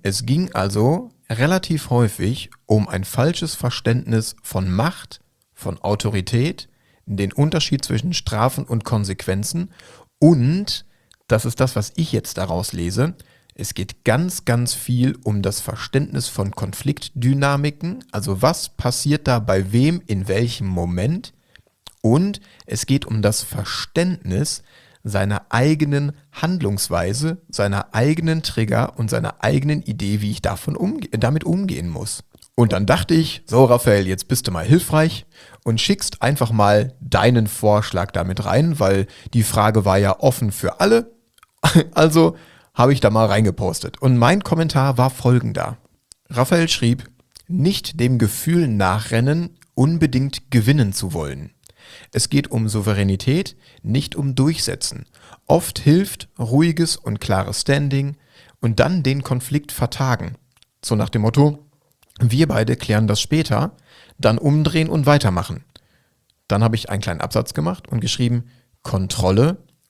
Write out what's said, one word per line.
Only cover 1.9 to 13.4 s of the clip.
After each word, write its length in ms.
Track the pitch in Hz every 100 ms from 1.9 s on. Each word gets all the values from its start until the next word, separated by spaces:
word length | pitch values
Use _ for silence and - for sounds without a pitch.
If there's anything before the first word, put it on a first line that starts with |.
häufig 600 | 123 117 - 98 127 - - -
um 220 | 107 101
ein 160 | 95
falsches 500 | 98 - 135 175 160
Verständnis 800 | - 127 - - 120 - 113 110 -
von 260 | - - 95
Macht, 520 | 90 143 - - - _ _ _
von 260 | - - -
Autorität, 880 | - 104 107 98 90 120 143 - - _ _ _ -
den 260 | 98 98
Unterschied 520 | - 147 160 - 131
zwischen 300 | - 120 143
Strafen 500 | 170 - 107 120 -
und 200 | 131 117
Konsequenzen 840 | - 110 98 95 - 95 107 165 185 - - - _ -
und, 680 | 151 160 123 175 208 - - _ _ _ -
das 180 | 110 120
ist 140 | -
das, 160 | 131 -
was 160 | 110 -
ich 160 | 160
jetzt 240 | - - -
daraus 380 | 92 85 -
lese, 400 | - 87 98 143 180 - _